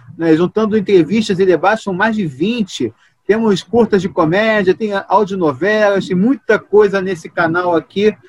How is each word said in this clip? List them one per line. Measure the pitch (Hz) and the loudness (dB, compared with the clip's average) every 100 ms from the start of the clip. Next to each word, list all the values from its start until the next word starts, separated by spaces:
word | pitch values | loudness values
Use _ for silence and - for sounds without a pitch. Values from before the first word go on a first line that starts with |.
| - - | -20 -2
né, | 165 160 | 2 2
juntando | 180 - 220 214 | 2 0 0 0
entrevistas | 196 190 147 220 214 180 | 2 2 2 0 0 0
e | |
debates, | 190 160 185 214 | 2 2 2 0
são | 202 | -4
mais | 180 220 | -2 -2
de | 214 | -2
vinte. | 165 131 196 240 196 - 117 - _ _ - | -6 -4 -4 -2 -6 -6 -6 -8 _ _ -4
Temos | 220 226 190 | 0 0 -2
curtas | - 233 220 202 | 0 0 2 0
de | 175 | -2
comédia, | 165 160 190 220 214 185 | -2 0 0 0 0 0
tem | 180 220 196 - | -2 -2 -4 0
audionovelas, | 190 190 190 160 127 190 214 208 196 180 | 0 0 -2 -2 0 0 2 2 0 -2
tem | 180 | 0
muita | 220 277 - 208 | 0 0 0 -2
coisa | - 202 208 196 | 2 2 4 0
nesse | 190 175 - | -4 -6 -8
canal | - 165 175 180 | -4 -2 0 0
aqui. | 165 - 196 214 214 | -2 -2 -2 -2 -2